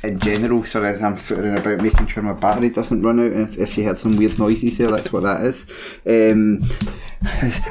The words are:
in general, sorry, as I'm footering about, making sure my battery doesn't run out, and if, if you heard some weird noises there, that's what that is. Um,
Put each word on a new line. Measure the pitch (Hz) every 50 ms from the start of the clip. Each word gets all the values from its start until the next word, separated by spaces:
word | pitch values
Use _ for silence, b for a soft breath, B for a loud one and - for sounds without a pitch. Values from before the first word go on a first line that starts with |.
| -
in | 104 98 92
general, | 107 104 104 104 117 117 120 117 110
sorry, | - - 110 104 104
as | 101 98
I'm | 107 104 98
footering | 95 - - 107 87 101 104 101
about, | 98 95 104 104 90
making | 104 110 - - 110 -
sure | - 110
my | 104 104
battery | 95 - 98 95 92 123 120 120
doesn't | - 123 117 - 123 98
run | 101 117 117 120
out, | 120 113
and | - 110 107 104
if, | - -
if | 104 - - 110
you | 107
heard | 104 92 -
some | - 113 107
weird | 104 107 107 - -
noises | 107 104 110 110 123 120 - -
there, | 120 113
that's | 107 104 - -
what | 110 95 92
that | 101 98 - 110
is. | 127 131 - - B B B B B B B -
Um, | - 117 113 110 110 107 107 107 107 104 - B 120 B B B B B B B B B B - - - - 135 120 - - - -